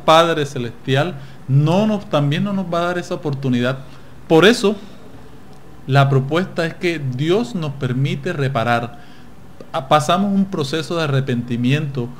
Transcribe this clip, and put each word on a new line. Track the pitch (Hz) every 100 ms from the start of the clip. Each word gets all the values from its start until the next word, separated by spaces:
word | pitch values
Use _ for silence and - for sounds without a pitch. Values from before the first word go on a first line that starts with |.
| -
Padre | 160 170 156 139
Celestial, | 123 120 - - 135 165 185 - - -
no | 135 151 180 214
nos, | 208 -
también | 151 143 160 202
no |
nos | 196 175
va | 170
a | 175
dar | 175
esa | 170 175
oportunidad. | 151 139 139 123 123 135 - - - - -
Por | 160 180
eso, | 240 202 214 - - - - - - - - - - -
la | 135 139
propuesta | 135 135 160 185 - 165
es | 156
que | 180 165 135 123
Dios | 156 196 240
nos | 180 156
permite | 135 131 135 143 180 185
reparar. | 165 131 131 113 117 117 - - - - - - - -
A-, | 160 -
pasamos | 151 143 175 202
un | 196 190
proceso | 180 139 160 156 175
de |
arrepentimiento, | 156 135 135 120 117 120 123 147 151 131 120